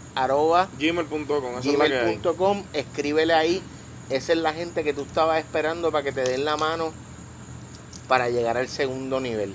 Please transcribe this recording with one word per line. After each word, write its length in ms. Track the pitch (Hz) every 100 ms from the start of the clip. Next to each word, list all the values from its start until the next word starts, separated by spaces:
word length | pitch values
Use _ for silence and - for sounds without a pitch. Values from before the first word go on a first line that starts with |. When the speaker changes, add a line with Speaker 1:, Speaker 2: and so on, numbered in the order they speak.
| - 131
Speaker 1:
arroba 520 | 131 139 156 170 190 131
Speaker 2:
gmail 260 | 156 170 156
punto 340 | 151 143 147
com, 200 | 127 123
esa 100 | 131
es 80 | 143
la 100 | 147
que 60 |
hay. 80 | 131
Speaker 1:
gmail 120 | 117 107
punto 200 | 170 147
com, 280 | 190 202 -
escríbele 600 | 147 127 - 143 151 165
ahí. 280 | 165 160 180 - - - - -
Esa 240 | 135 131
es 60 | 165
la 120 | 160
gente 320 | 156 170 170
que 100 | 151
tú 100 | 143
estabas 340 | 139 - 160 160
esperando 520 | 151 165 151 170 165
para 120 | 156
que 80 | 139
te 100 | 131
den 220 | 127 127
la 140 | 147 151
mano 340 | 156 165 160 160 - - - - - - - - - - -
para 220 | 131 120
llegar 280 | 120 117 117
al 100 | 127
segundo 540 | - 139 131 131 131
nivel. 320 | 127 110 101